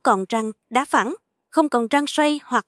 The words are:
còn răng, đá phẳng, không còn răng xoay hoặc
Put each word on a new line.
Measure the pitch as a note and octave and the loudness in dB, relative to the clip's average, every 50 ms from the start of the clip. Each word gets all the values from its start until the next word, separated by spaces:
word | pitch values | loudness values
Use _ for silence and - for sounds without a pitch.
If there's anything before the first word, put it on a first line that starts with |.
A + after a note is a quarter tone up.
| - | 2
còn | C4 G#3+ F#3+ F#3+ - | 2 2 2 0 -2
răng, | A#3 A3+ A3 A3 - - _ _ | -4 -4 -4 -4 -8 -12 _ _
đá | A3+ B3 C#4+ | -4 -4 -2
phẳng, | - - B3+ F#3+ B3 F#4 - _ _ _ _ _ _ | 0 0 0 0 0 -4 -8 _ _ _ _ _ _
không | - D#4 D#4 D4 | 0 0 0 2
còn | - A#3+ A#3 | 0 -2 0
răng | G#3+ C#4 C#4+ D4 | 0 0 0 0
xoay | C#4 - D4+ D4 D4+ D4+ C#4+ - | -2 0 0 0 0 0 -2 -4
hoặc | - B3 A3 - | -2 -2 -2 -2